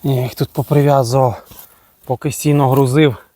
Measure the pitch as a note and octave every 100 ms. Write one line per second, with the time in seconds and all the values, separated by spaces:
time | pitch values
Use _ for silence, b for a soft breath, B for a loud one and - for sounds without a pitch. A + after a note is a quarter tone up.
0 | C#3+ C3+ B2+ - C#3 - C3+ D3 C#3+ C#3
1 | A#2+ C3 C3 - B B B B B B
2 | - B2+ D3+ - D3 C#3+ C#3 C3 C#3 C3+
3 | D#3 A2 -